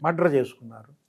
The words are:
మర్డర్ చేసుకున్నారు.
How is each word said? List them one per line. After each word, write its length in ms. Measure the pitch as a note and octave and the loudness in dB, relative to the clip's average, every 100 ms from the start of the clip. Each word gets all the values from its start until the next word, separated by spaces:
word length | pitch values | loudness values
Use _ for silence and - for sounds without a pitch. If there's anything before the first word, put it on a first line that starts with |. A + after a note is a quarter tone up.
మర్డర్ 300 | D3+ E3+ F3 | -2 2 2
చేసుకున్నారు. 580 | C#3 B2 - A#2 A2+ - _ | 2 0 -6 -20 -20 -20 _